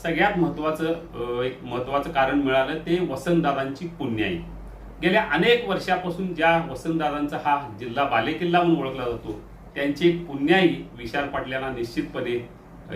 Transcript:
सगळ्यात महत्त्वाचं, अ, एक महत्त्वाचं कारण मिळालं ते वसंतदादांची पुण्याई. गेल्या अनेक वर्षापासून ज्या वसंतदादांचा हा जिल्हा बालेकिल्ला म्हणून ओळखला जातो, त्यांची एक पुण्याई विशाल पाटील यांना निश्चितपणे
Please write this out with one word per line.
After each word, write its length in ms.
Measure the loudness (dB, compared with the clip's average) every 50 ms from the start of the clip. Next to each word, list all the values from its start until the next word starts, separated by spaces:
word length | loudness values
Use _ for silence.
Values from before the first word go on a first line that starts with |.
| -4
सगळ्यात 340 | -2 2 2 2 2 4 2
महत्त्वाचं, 560 | 2 0 0 0 -2 -2 -2 0 0 -2 -2 -2 -6 -10 -10
अ, 260 | -8 -6 -4 -2 -2 -2
एक 160 | -2 -4 -6 -10
महत्त्वाचं 480 | -8 -6 -6 -4 -2 -2 -2 -2 0
कारण 280 | 2 2 2 4 4 2
मिळालं 400 | 2 4 4 4 2 2 -2 -4
ते 280 | -2 0 0 0 0 0
वसंतदादांची 800 | -4 -2 0 2 2 4 4 2 2 0 -2 -4 -6 -6 -8 -10
पुण्याई. 500 | -8 -6 -6 -4 -2 0 0 0 -2 -4 -6 -8 -12 -14 -14 -14 -16 -16 -16 -16 -8 -2
गेल्या 220 | 0 2 4 4 2 2
अनेक 380 | 2 4 6 6 6 4 4 0
वर्षापासून 640 | -2 -2 0 0 0 0 0 -4 -4 -4 -4 -4 -2
ज्या 380 | 2 4 4 4 4 2 -2
वसंतदादांचा 680 | -6 -8 -4 -2 0 0 0 0 0 -2 -2 -2 -4 -2
हा 380 | 0 2 2 2 0 -4 -10 -10
जिल्हा 240 | -10 -6 -2 0 0
बालेकिल्ला 580 | 2 2 2 2 0 0 -2 0 2 4 4
म्हणून 180 | 6 6 4 4
ओळखला 260 | 2 0 -4 -4 -4
जातो, 360 | -4 -4 -4 -6 -8 -10 -10 -12 -16 -18 -20 -18 -12 -6
त्यांची 340 | -2 -2 -2 0 4 4 4
एक 180 | 4 4 0 -6
पुण्याई 480 | -4 0 4 6 6 8 6 6 4 2 -6 -12 -12 -12
विशाल 300 | -10 -6 -4 -4 -2 -2
पाटील 260 | -4 -4 -4 -4 -4
यांना 160 | -4 -4 -4
निश्चितपणे 800 | -4 -4 -6 -6 -4 -4 -4 -4 -4 -4 -4 -2 -2 -4 -4 -8 -14 -20 -20 -20 -20 -18 -14 -8 -2